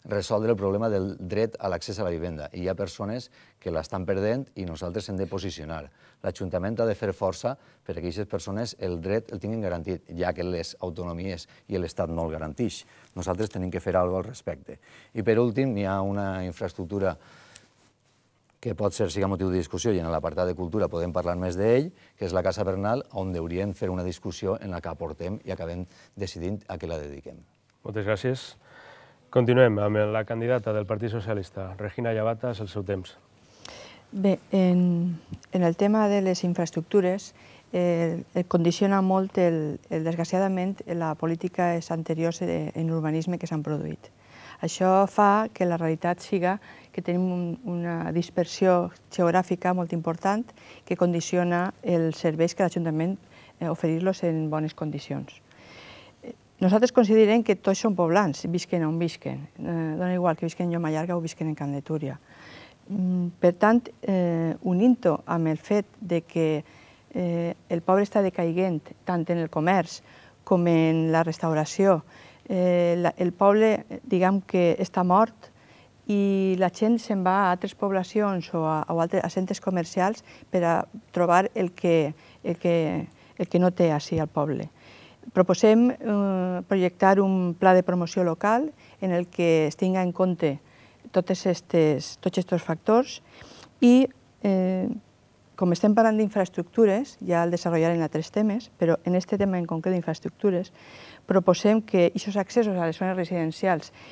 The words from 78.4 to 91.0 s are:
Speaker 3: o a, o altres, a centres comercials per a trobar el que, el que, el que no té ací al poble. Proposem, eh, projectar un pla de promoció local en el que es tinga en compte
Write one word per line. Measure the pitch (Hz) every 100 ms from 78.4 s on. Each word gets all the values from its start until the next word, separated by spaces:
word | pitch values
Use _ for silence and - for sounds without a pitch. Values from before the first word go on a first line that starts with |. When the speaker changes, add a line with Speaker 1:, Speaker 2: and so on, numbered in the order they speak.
| - 170
Speaker 3:
o | 156
a, | 156 -
o | 170
altres, | 170 185
a | 175
centres | 190 185 202
comercials | - 180 165 190 185 226 - - -
per | 180
a | 170 165 - - -
trobar | 175 175 175 196
el | 214 180
que, | - 175 165 147 156 - -
el | - 170
que, | 175 170 156 165 165 - - -
el | 175
que | 180
no | 180 180
té | 170
ací | 147 - 160
al | 151
poble. | 151 147 131 - - - - - - - 185
Proposem, | 185 175 214 226 247
eh, | - 226 202 196 185 185 180 170
projectar | 196 180 - 190 196
un | 196 190 180 165
pla | 190 185
de |
promoció | 180 180 170 196
local | 175 165 202 233 302 - - -
en | 190
el | 175 175
que | - 170 160 156
es | -
tinga | 185 185
en | 180 175
compte | 185 170 156 139 - - - _